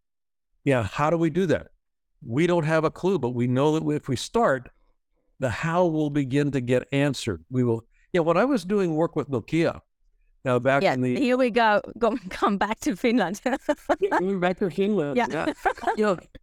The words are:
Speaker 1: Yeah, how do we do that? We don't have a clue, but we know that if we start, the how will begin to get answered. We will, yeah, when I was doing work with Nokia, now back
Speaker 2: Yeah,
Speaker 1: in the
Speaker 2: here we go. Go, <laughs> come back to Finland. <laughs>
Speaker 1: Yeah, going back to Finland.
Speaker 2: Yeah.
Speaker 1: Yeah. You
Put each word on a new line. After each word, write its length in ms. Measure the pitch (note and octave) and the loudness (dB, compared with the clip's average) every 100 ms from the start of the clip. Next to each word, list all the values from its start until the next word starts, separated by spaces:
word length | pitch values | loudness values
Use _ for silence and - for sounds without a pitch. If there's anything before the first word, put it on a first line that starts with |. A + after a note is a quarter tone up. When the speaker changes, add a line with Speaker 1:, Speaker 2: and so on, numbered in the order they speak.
| _ _ _ _ _ _ D3 | _ _ _ _ _ _ 0
Speaker 1:
Yeah, 180 | B2+ | 0
how 260 | G#2+ - D3+ | 0 -2 0
do 80 | E3+ | 0
we 120 | E3 | 0
do 160 | D#3 F#3 | 0 0
that? 200 | A2+ - _ _ _ _ _ B2 | 0 -4 _ _ _ _ _ -6
We 220 | A#2+ F3 | 0 2
don't 180 | F3 D3+ | 2 2
have 180 | D#3+ | 2
a 80 | D#3 | 0
clue, 260 | - F3+ F#3 | -2 -2 0
but 120 | B2 | -2
we 180 | A#2+ B2 | -2 0
know 320 | B2+ D3+ D#3 | 2 2 0
that 160 | D#3 D3 | -2 -4
if 120 | - | -4
we 60 | B2 | -6
start, 540 | - A#3 A3+ C3 B2+ _ _ _ _ _ _ - | -2 0 2 0 -4 _ _ _ _ _ _ -6
the 100 | C3 | -4
how 360 | G#2+ D#3+ E3+ F3+ | -2 -2 2 2
will 240 | D#3 D3+ | 2 -2
begin 420 | D3 C3+ C#3 C#3+ | 0 0 0 0
to 80 | C#3 | -2
get 260 | B2 B2+ - | 0 0 0
answered. 540 | C#3 C#3+ C3 - E2+ - | 0 0 -2 -4 -6 -4
We 140 | B2+ | -2
will, 220 | B2 A#2 - _ _ | 0 0 -4 _ _
yeah, 100 | F#3 | 0
when 140 | D#3+ E3+ | 2 2
I 80 | B3+ | 2
was 200 | C4 F3 | 0 0
doing 300 | G#3 F3+ D#3 | 0 0 0
work 200 | E3 D#3+ | -2 -2
with 140 | C3+ | -4
Nokia, 500 | B2+ - D#3+ D#3 - - _ _ _ _ _ C3+ | -4 -2 0 0 -2 -12 _ _ _ _ _ -2
now 120 | B2 | 0
back 260 | B2 C#3 | 2 2
Speaker 2:
Yeah, 100 | F3 | 2
Speaker 1:
in 80 | C3 | 2
the 180 | B2+ B2+ | 0 0
Speaker 2:
here 180 | B3+ B3+ | 2 2
we 120 | B3+ | 2
go. 320 | A3 A3+ G#3 - - | 2 4 2 0 -2
Go, 200 | A3+ A#3 | -2 -2
<laughs> 60 | F#3 | -6
come 280 | - G4+ G3+ | -2 -2 0
back 220 | G3+ A3 | -2 -4
to 140 | D#4 G3 | -4 0
Finland. 460 | B3 A#3 F3 G#3 B3+ | 2 2 0 -2 -4
<laughs> 40 | C4 - C#4+ - D#4 | -4 -2 -4 -2 -2
Speaker 1:
Yeah, 200 | G4 - | 0 0
going 200 | F#3+ G3 | 0 0
back 180 | F3+ F#3 | 0 0
to 100 | G3 | -2
Finland. 480 | F#3 G3 G#3 C#3+ F#3 | -2 0 0 0 0
Speaker 2:
Yeah. 100 | A#3 | -2
Speaker 1:
Yeah. 240 | D3+ D4+ - F#4+ - - G#4+ | -2 -4 -2 -4 -4 -4 0
You 200 | G#3+ E3+ - - | 0 -2 -6 -18